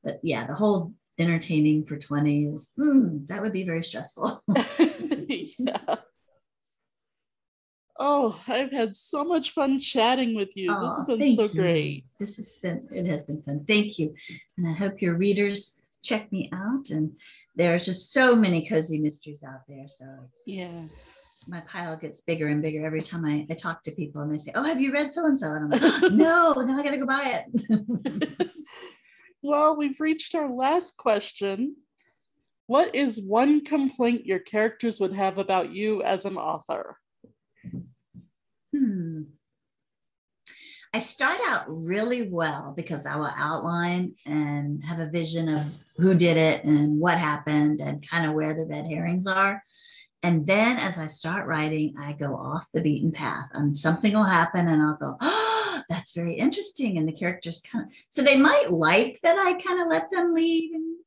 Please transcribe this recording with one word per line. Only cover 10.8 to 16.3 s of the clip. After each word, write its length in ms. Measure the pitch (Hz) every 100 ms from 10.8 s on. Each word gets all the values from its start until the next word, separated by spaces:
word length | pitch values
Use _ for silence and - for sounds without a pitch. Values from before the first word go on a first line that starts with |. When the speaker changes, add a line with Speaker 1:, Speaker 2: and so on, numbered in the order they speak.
| 233
Speaker 2:
has 40 | -
Speaker 1:
Oh, 60 | 269
Speaker 2:
been 120 | 226
Speaker 1:
thank 160 | 285
Speaker 2:
so 80 | 226
Speaker 1:
you. 100 | 208 165
Speaker 2:
great. 440 | 180 165 147 139 - _
Speaker 1:
This 160 | 202 -
has 160 | 208 -
been, 260 | 180 170 -
it 140 | - 175
has 160 | 147
been 160 | - 151
fun. 240 | - 147 -
Thank 300 | 208 208 -
you. 140 | 156 - - 160 _ -
And 100 | 170
I 60 |
hope 280 | 160 196 196
your 140 | 185
readers 680 | 170 202 196 202 202 - - _ _
check 280 | - 214 -